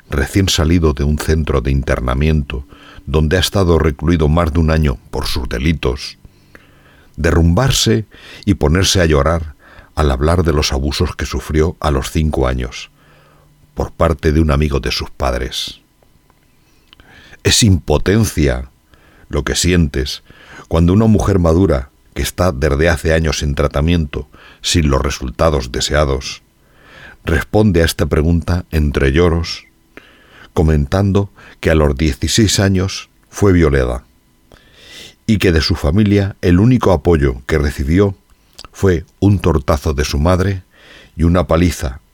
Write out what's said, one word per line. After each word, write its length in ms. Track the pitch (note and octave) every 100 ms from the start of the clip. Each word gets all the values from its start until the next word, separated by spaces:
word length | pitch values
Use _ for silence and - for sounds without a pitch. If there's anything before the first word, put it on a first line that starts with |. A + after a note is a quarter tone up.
| -
recién 400 | D2 C2 G2 F#2+
salido 440 | - D#2 F2 D#2+
de 120 | C#2 C#2+
un 120 | D2+
centro 440 | - D#2+ D2 C#2
de 100 | B1+
internamiento, 960 | C2+ C2+ C2 B1 B1+ D#2 D#2 C#2+ C2 - - - - -
donde 320 | D2+ D#2 F2+
ha 20 |
estado 400 | - G2+ F2 E2
recluido 480 | D#2+ D2 D2+ E2+ D2+
más 240 | E2 E2+
de 80 | D#2+
un 100 | D#2+
año 280 | D#2+ D2+ B1 -
por 160 | - -
sus 220 | - C2
delitos, 720 | B1 D2 D2+ C2 B1 - - - _ _ - _ _ _ _ _ -
derrumbarse 920 | E2 E2 E2 F2+ C3+ - A#2 A2 G#2+ - - -
y 120 | - E2
ponerse 440 | D2 E2+ F#2+ G2
a 60 | E2
llorar 500 | C#2+ D2+ E2 D#2 - - - - -
al 160 | D2
hablar 320 | B1+ D2+ F2
de 80 | D#2
los 220 | D2 D2
abusos 420 | C2+ C#2+ - D#2 -
que 100 | E2+
sufrió 520 | C#2+ - D2+ E2 -
a 120 | -
los 200 | C#2 C2+
cinco 340 | E2+ D#2 C#2+ B1+
años 460 | B1+ B1 - - _ _ _ _ _ _ _ _
por 180 | - -
parte 420 | - E2 D#2 D#2+
de 80 | D2+
un 100 | D#2
amigo 300 | C#2+ D2+ C#2
de 100 | -
sus 200 | - D2
padres. 680 | - C2+ B1 B1 - - - _ _ _ _ _ _ _ _ _ _ _ - - - - -
Es 200 | - -
impotencia 1040 | A2+ F2+ - D2+ - G#2+ G#2+ - C#2 B1 - _ _ _ _ _ -
lo 140 | C#2+
que 120 | C#2 -
sientes 680 | F2 F2+ D2+ C2+ C2 - - - - - -
cuando 240 | E2 E2+
una 140 | G2 A2+
mujer 340 | G#2 - F#2+
madura 500 | E2+ E2 F#2+ C#2 C2+ _ _
que 80 | -
está 300 | C#2+ - F2+
desde 380 | C2+ D2 C#2+ E2
hace 240 | D2+ E2+
años 280 | D#2+ D#2+ -
en 140 | D2 C#2
tratamiento 720 | D2 C#2+ D#2 E2+ D2 - - - - -
sin 280 | - F2+ D2+
los 120 | C2
resultados 720 | C2+ - B1+ - D#2+ D2 A#1+
deseados, 720 | B1+ - D2 D2 C2 - - _ _ _ _ - - - - -
responde 560 | D#2+ - G#2+ G#2+ E2+
a 40 | D#2+
esta 200 | - E2
pregunta 600 | D2+ D#2 E2+ D#2 F2+ -
entre 400 | D#2+ D2 C2+ C#2
lloros, 540 | C#2+ F2 E2 E2 - - _ _ - - _ _ - -
comentando 800 | - D#2+ D2+ C#2 F#2+ G2+ F#2+ G2+ - - -
que 120 | F#2
a 40 | D#2+
los 200 | D2 C2+
dieciséis 640 | D#2 - D#2+ - G#2 -
años 500 | G2 F#2+ F#2+ - - _ _
fue 220 | - G2+
violada 520 | F2+ D#2 C#2 B1 A#1+ - _ _ _ _ - _ _ - - - _ -
y 120 | G#2
que 140 | G2
de 100 | D#2+
su 140 | - F#2+
familia 600 | D2 F#2 G#2 G2+ G2 -
el 180 | F#2+ F2+
único 320 | A2+ B2 G#2
apoyo 500 | E2+ F2 E2 C#2 B1 -
que 100 | D#2
recibió 580 | C#2+ - C#2 F2 G2+ F#2+ _ _ _ - -
fue 340 | - G2 E2 - _
un 200 | G#2 G2
tortazo 540 | F2 D#2 - D#2+ E2
de 120 | C#2 D2
su 140 | C#2+
madre 440 | D#2 F2+ F#2 G2 - _ - - - -
y 60 |
una 240 | E2 F2+ D#2+
paliza 520 | E2 F2 - C#2 C2 _